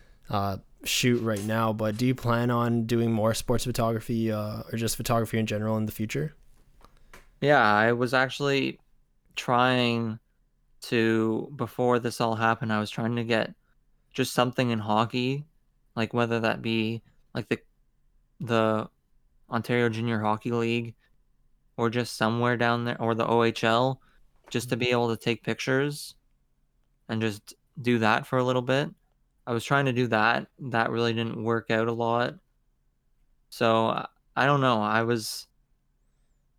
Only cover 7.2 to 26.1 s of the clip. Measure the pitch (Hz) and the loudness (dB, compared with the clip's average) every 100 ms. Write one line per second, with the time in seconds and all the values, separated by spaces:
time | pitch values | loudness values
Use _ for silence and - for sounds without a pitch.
7.2 | - _ 139 143 110 104 113 120 123 127 | -20 _ 4 6 6 6 4 2 0 0
8.2 | 131 - 143 139 131 139 _ _ _ _ | 0 -2 -2 0 -2 -6 _ _ _ _
9.2 | _ - - 123 127 127 120 117 113 113 | _ -10 0 2 4 4 2 0 -2 -6
10.2 | - _ _ _ _ _ - 120 113 113 | -12 _ _ _ _ _ -2 2 4 4
11.2 | 110 110 - 143 117 - 123 123 120 - | 2 0 -4 -6 -6 0 2 2 0 -2
12.2 | 117 110 113 113 113 107 104 - 117 120 | -2 2 2 2 0 -2 -2 -4 -2 -2
13.2 | 113 110 - - _ _ _ _ _ - | 0 0 0 -6 _ _ _ _ _ -4
14.2 | 127 - 123 123 123 113 107 107 117 127 | -2 0 0 0 -2 -2 0 2 2 0
15.2 | 127 139 147 _ _ _ _ - 110 120 | -2 -4 -8 _ _ _ _ -4 -2 0
16.2 | 117 117 110 110 120 113 110 113 - _ | 0 0 0 -2 -2 -2 -2 -4 -10 _
17.2 | _ 120 113 120 - _ _ _ _ _ | _ -10 -4 -4 -6 _ _ _ _ _
18.2 | _ - 131 113 110 110 - _ _ _ | _ -12 -2 2 2 0 -4 _ _ _
19.2 | _ _ - 117 113 123 120 113 120 113 | _ _ -8 -6 -2 0 0 0 -2 -2
20.2 | 107 107 123 117 117 117 117 - _ _ | 0 -2 -2 -2 0 -2 -4 -12 _ _
21.2 | _ _ _ _ _ - 117 120 117 - | _ _ _ _ _ -4 -2 0 -4 -2
22.2 | 110 117 120 120 120 120 120 - 113 113 | 0 2 0 0 0 0 -2 -4 -2 0
23.2 | - 117 117 110 113 117 131 135 _ _ | 2 2 2 2 2 2 2 -2 _ _
24.2 | - _ - 123 120 120 123 120 120 113 | -20 _ -8 -6 -4 -2 0 2 0 -2
25.2 | - 117 - 110 - 131 143 147 - | -2 -4 -4 -4 -2 0 -2 -6 -12